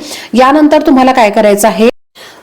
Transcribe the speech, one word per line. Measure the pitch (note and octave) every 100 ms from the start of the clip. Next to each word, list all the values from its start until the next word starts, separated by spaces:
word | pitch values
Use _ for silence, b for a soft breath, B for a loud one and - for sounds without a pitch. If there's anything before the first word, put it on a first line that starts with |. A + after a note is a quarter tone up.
| B B B
यानंतर | A3 B3+ D4 D4 D4+
तुम्हाला | D#4 C4 C4
काय | B3+ G#3+
करायचं | G#3 G#3 G3+ A3
आहे, | F#3 A3+ - _ - B B